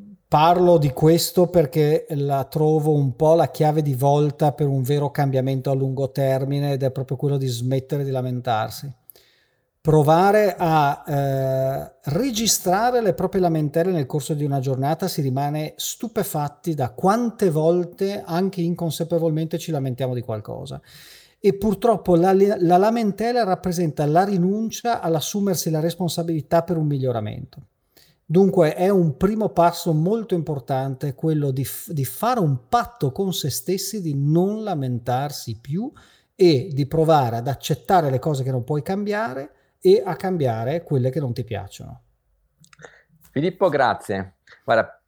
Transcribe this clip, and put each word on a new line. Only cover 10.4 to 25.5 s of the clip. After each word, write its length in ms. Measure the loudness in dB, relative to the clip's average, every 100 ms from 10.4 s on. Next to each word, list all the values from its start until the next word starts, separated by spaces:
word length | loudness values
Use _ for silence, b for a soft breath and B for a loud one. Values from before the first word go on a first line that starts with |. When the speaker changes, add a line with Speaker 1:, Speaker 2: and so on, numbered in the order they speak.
| 2 0
Speaker 1:
a, 460 | 0 2 2 -2 -4
eh, 840 | -2 0 -2 -2 0 -2 -4 -10 _ -6
registrare 880 | -2 -2 -2 0 0 0 2 2 2
le 140 | 0
proprie 260 | 0 -2 0
lamentele 500 | 2 2 0 0 0
nel 140 | 0
corso 300 | -2 -4 -4
di 100 | -4
una 160 | -2 -2
giornata, 480 | -2 -2 -2 -2 -4
si 140 | -2
rimane 500 | -2 -2 -2 -4 -6 -8
stupefatti 1000 | -10 -8 -6 -4 -4 -4 -6 -6 -6
da 160 | -4 -4
quante 580 | -2 0 0 -2 0 0
volte, 760 | 2 2 2 -2 -6 -6 -6
anche 380 | -6 -2 -2 -2
inconsapevolmente, 960 | -4 -2 -4 -4 -2 0 0 -2 -4 -6
ci 140 | -6
lamentiamo 420 | -4 -4 -4 -4
di 80 | -4
qualcosa. 640 | -6 -8 -8 -12 -12 -14 B B B B B B
E 160 | 0
purtroppo 600 | 2 0 0 2 0 4
la, 200 | 4 6
la 420 | 4 4 4 4 4
lamentela 680 | 4 2 0 0 0 0
rappresenta 600 | 0 -2 -2 -2 -2 0
la 180 | 2 2
rinuncia 800 | 2 2 0 0 -4 -4 -4 -2
all'assumersi 680 | 0 -2 -2 -2 0